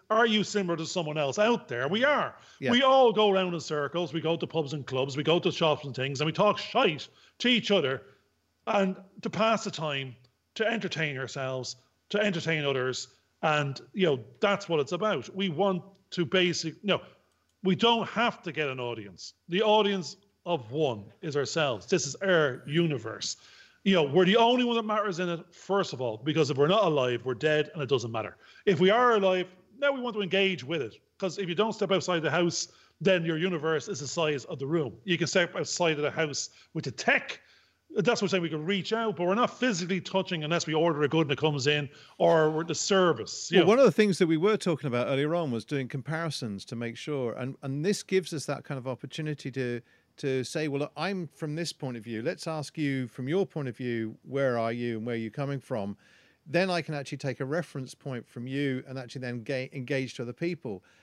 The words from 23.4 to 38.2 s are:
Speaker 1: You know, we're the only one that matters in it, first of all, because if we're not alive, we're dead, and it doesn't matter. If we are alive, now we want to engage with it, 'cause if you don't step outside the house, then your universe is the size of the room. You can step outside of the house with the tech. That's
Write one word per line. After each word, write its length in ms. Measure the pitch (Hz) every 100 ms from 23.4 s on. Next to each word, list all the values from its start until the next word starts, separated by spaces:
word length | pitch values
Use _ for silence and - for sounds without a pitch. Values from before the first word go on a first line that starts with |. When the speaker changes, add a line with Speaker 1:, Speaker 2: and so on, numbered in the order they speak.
| - - - _
Speaker 1:
You 100 | 196
know, 100 | 180
we're 220 | 147 180 185
the 100 | 226
only 260 | 233 247
one 140 | 240 233
that 80 |
matters 340 | 214 214 208 170
in 100 | 175
it, 120 | 165 -
first 420 | - - 196 175
of 80 | 127
all, 160 | 123 110
because 320 | 139 156 143
if 60 | 135
we're 120 | 147
not 160 | 214
alive, 400 | 185 143 123 120
we're 100 | 131
dead, 360 | 110 156 151 147
and 80 | 160
it 60 | 127
doesn't 240 | 131 113
matter. 240 | 113 104 - - -
If 140 | 208 156
we 120 | 185
are 260 | 226 247 214
alive, 320 | 190 185 180 - _ 262
now 140 | 285
we 100 | 277
want 140 | 240
to 80 | 214
engage 400 | 185 190 196 160
with 200 | 127 165
it, 120 | 113 - _ -
'cause 180 | 190 202
if 100 | 180
you 80 | 175
don't 160 | 220
step 180 | - 190
outside 320 | 185 160 175
the 80 | 151
house, 380 | 165 175 - - _ _ _
then 240 | 170 185
your 140 | 165 160
universe 500 | 185 165 160 156 -
is 100 | 139
the 80 | 143
size 380 | 170 156 143
of 160 | - 143
the 60 | 135
room. 240 | 170 127 -
You 160 | 190 165
can 80 | 156
step 300 | 190 170 185
outside 400 | 147 - 170 147
of 60 |
the 100 | 143
house 380 | 101 156 135 - - _
with 100 | 160
the 80 | 135
tech. 480 | - - 285 - - _ _ _ _ _ -
That's 260 | 196 233